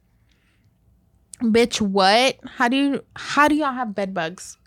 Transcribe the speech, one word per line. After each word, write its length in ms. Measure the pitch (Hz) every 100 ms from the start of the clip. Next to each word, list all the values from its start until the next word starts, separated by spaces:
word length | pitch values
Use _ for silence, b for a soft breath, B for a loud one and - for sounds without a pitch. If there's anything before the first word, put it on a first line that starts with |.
| _ _ _ _ _ _ _ _ _ _ _ _ _ -
Bitch, 400 | 233 226 240 -
what? 560 | 202 196 190 226 262 - -
How 220 | - 240
do 80 | 269
you, 280 | 285 262 - -
how 320 | - 285 302
do 80 | 302
y'all 180 | 285
have 220 | 254 226 202
bed 180 | 190
bugs? 440 | 190 165 185 - -